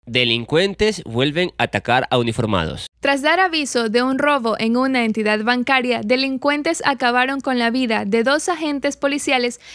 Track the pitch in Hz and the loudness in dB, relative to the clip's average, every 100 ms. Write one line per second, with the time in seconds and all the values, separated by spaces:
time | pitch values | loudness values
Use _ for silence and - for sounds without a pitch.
0 | - 123 120 117 113 156 196 190 214 190 | -2 0 2 0 0 0 0 0 -2 -2
1 | - 117 147 151 180 - 120 - - 123 | -6 -2 0 0 -2 -2 -2 0 2 0
2 | 123 127 117 113 110 95 80 - - _ | 2 0 0 -2 0 0 0 -6 -12 _
3 | 269 277 294 349 381 320 277 247 226 233 | -2 0 2 2 2 0 -2 -2 0 0
4 | 262 269 285 285 226 - 226 240 269 254 | 0 0 0 0 0 -2 0 0 0 0
5 | 226 220 208 214 220 247 247 262 247 233 | 0 0 0 0 0 0 2 0 0 -2
6 | 208 254 269 262 285 294 320 339 - 262 | 0 0 0 0 0 0 -2 0 -2 0
7 | 247 247 262 277 269 247 233 254 240 214 | 2 2 0 -2 -2 0 0 0 0 0
8 | 208 226 233 302 370 320 311 285 285 277 | 0 2 2 0 0 -2 -2 -2 -4 -2
9 | 277 285 - 262 240 - - | -2 -2 0 0 0 -6 -18